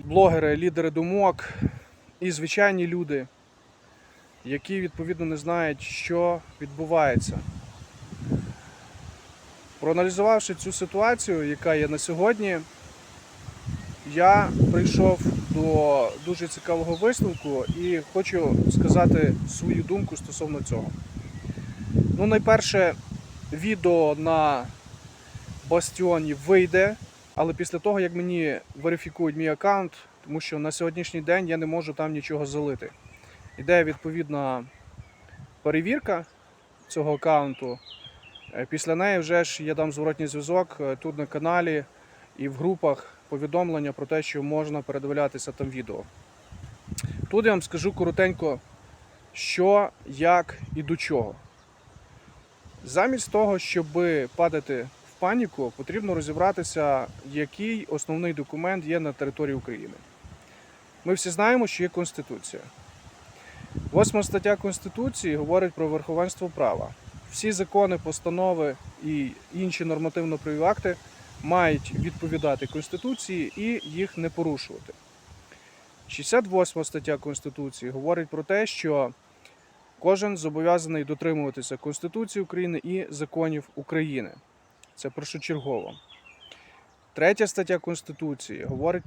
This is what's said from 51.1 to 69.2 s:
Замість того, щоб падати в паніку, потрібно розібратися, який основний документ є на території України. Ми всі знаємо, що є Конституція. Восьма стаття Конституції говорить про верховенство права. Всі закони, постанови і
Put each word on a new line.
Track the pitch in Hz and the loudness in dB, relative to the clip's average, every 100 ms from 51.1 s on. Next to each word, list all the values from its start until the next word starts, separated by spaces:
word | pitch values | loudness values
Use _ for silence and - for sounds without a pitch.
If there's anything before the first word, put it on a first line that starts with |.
| 147 110 - - - - _ - - - - - - - _ - - | 0 -2 -6 -18 -20 -20 _ -20 -20 -20 -20 -20 -20 -20 _ -20 -20
Замість | - 135 220 262 - | -4 2 2 2 0
того, | 208 214 190 | 2 2 2
щоб | - 180 160 156 175 156 127 - | -2 -4 -2 0 2 2 0 2
падати | 170 156 139 131 127 - - | 2 0 -4 -4 -6 -12 -20
в | - | -4
паніку, | 185 233 226 - 127 - | 0 0 0 -2 -6 -6
потрібно | 135 180 208 | -8 -6 -2
розібратися, | 170 147 156 185 190 170 - 147 135 120 - 131 | -2 -4 0 2 2 -4 0 2 2 0 -10 -10
який | 143 151 - 214 226 196 | -6 -6 -4 -6 -4 -4
основний | 156 - 160 175 | -6 -4 -4 -2
документ | 151 139 151 175 190 156 | -4 -6 -6 -4 -2 -2
є | 170 | -2
на | 156 | -2
території | 135 139 135 147 135 | -4 -6 -4 -4 -4
України. | - 110 - - - - - - - - - - - - - | -6 -10 -12 -16 -20 -20 -20 -20 -20 -20 -20 -20 -20 -10 -2
Ми | |
всі | 185 185 | -2 -2
знаємо, | 170 214 254 226 | 2 4 4 2
що | - | 0
є | 175 | -4
Конституція. | - 175 - 143 107 - - - - - - - - - - - - - - - | -2 -6 -6 -10 -12 -12 -14 -16 -20 -20 -20 -20 -20 -20 -20 -20 -20 -14 -10 0
Восьма | 160 208 214 | 4 4 4
стаття | 202 202 196 202 | 0 0 2 2
Конституції | 202 185 190 196 254 226 190 151 | 0 -6 -8 -6 -6 -4 -2 -2
говорить | 147 180 185 | 2 2 2
про | 165 160 | 0 -2
верховенство | 151 151 165 180 - 180 | -2 -2 -2 -2 -4 -8
права. | - 127 85 55 120 - - - | 0 0 0 -4 -12 -20 -20 -14
Всі | - 214 | -6 -4
закони, | 196 190 202 196 180 | -2 0 4 4 2
постанови | 160 156 175 175 185 170 151 131 - - | -4 -6 -4 0 0 2 0 -4 -10 -10
і | 151 151 | -4 -4